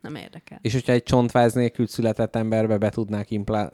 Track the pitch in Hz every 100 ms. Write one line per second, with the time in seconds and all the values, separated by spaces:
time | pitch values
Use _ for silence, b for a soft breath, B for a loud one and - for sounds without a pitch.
0 | - 147 - 165 - - 113 123 - 123
1 | - 127 120 123 120 127 120 - 117 -
2 | 113 107 110 117 113 110 110 104 107 117
3 | 104 104 98 107 101 110 95